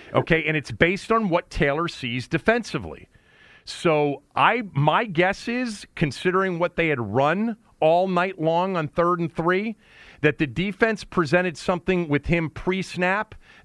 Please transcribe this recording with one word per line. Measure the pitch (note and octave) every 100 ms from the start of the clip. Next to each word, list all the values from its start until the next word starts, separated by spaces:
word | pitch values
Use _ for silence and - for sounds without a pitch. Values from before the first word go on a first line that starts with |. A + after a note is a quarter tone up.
| -
Okay, | - - D#3+ D3+
and |
it's | D#3 C3
based | A2+ E3+ G3 -
on | A3+ G#3+
what | E3+ -
Taylor | - D3 C#3+ E3+
sees | - B2 B2 -
defensively. | D#3+ - A#3+ - D3 E2+ - - _ _ _ - -
So | - - F3 D3+ D3 C#3 _
I, | - D3+ A3+ G#3
my | C#3 D3 E3+
guess | A#3 D#3 F3+ G3 -
is, | A#3+ B3 G#3 -
considering | - D#3 - F3+ F3+ F#3+ E3+
what | E3+
they | - E3
had | C#3
run | G#2+ A2 C#3+ F3 A3+ G#3+ _ -
all | D#3 E3+ F#3+
night | F3+ F#3 F#3
long | D#3+ E3 F#3+ F#3
on | D3+
third | - E3+ F3
and | E3
three, | - E3+ F#3 A3 G#3+ _ - - -
that | D3+ C#3+
the | D3+
defense | A2+ G3 F#3+ A3+ A3
presented | - - D#3 F3+ F3+ D3
something | - F3+ - F3+ E3+
with | C#3+ -
him | E3+ D#3
pre-snap | - - F#3+ F3 E3+ F3+ G3 G#3+ - - -